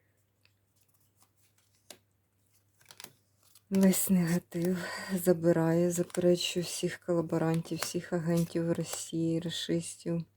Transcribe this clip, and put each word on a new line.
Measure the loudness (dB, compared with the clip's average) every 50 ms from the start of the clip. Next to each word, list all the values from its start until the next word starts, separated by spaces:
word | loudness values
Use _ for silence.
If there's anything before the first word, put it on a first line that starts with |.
| _ _ _ _ _ _ _ _ _ _ _ _ _ _ _ _ _ _ _ _ _ _ _ _ _ _ _ _ _ _ _ _ _ _ _ _ _ -20 -20 -20 _ _ _ _ _ _ _ _ _ _ _ _ _ _ _ _ _ -20 -20 -20 -20 -20 _ _ _ _ _ _ _ _ -20 -18 _ 0
Весь | 2 6 6 6 6 4 2 2
негатив | 2 4 4 2 0 -2 -2 -4 -6 -2 -2 -2 -2 -2 -4 -8 -10 -10 -8 -6 -4
забираю, | 0 4 4 4 4 4 4 4 4 4 2 2 2 2 2
заперечую | 0 -2 -4 -4 -2 2 4 4 4 4 2 -2 -4 -4 -6
всіх | -6 -6 -4 -4 -4 -4
колаборантів, | -4 -4 -2 0 0 0 0 0 0 2 2 0 0 -2 -4 -6
всіх | -6 -6 -4 -6 -8 -6 -4 -4
агентів | -2 0 2 2 2 0 0 -2 -2 -2 -2
Росії, | -2 -2 -4 -6 -8 -10 -10 -6 -4 -2 -2 0 -2 -2
рашистів. | -4 -4 -8 -6 -4 -2 -4 -4 -4 -6 -12 -10 -6 -4 -4 -4 -6 -8 _